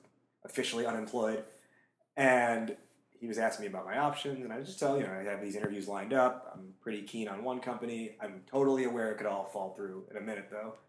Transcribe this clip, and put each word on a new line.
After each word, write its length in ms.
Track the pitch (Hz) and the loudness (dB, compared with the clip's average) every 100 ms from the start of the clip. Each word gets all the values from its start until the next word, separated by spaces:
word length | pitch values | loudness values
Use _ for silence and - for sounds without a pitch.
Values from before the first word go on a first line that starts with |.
| - _ _ _ | -16 _ _ _
officially 420 | - - 123 117 117 | -4 -2 0 0 0
unemployed, 580 | 113 107 120 110 110 - - - _ _ _ _ - | 0 -2 0 2 0 -4 -16 -20 _ _ _ _ 4
and 600 | 135 127 120 113 110 104 - _ _ _ | 8 8 6 4 0 -6 -12 _ _ _
he 60 | 117 | -4
was 100 | 107 | 2
asking 260 | 113 - | 2 2
me 40 | 104 | -4
about 160 | 92 92 | -6 -4
my 120 | 117 | 2
options, 440 | 147 143 143 135 | 2 2 -4 -4
and 80 | 120 | -4
I 80 | 117 | -6
just 180 | 139 - | -8 0
tell, 200 | 143 139 | 2 2
you 60 | 104 | 0
know, 60 | |
"I 100 | 95 | -2
have 160 | 101 98 | -4 -4
these 160 | 101 104 | -4 -2
interviews 320 | 104 101 95 | -2 -2 -4
lined 240 | 101 104 | -4 2
up, 380 | 135 127 127 - | 4 4 4 -8
I'm 200 | - 95 - | -14 -16 -10
pretty 220 | 117 104 | -6 -6
keen 260 | 101 117 107 | -6 -6 -4
on 160 | 98 | -4
one 160 | 123 127 | -4 -4
company, 560 | 127 113 117 117 110 - | -4 -6 -4 -4 -6 -8
I'm 220 | 107 95 - | -10 -10 -2
totally 340 | 135 135 135 | 4 6 6
aware 260 | 123 120 110 | 4 2 0
it 40 | 104 | 0
could 80 | 104 | 0
all 180 | 98 | -2
fall 300 | 95 104 95 | -2 -4 -6
through 320 | 101 98 95 - | -6 -8 -8 -10
in 60 | 104 | -8
a 40 | |
minute, 280 | 107 104 98 | -6 -6 -8
though, 240 | 107 110 - | -8 -8 -10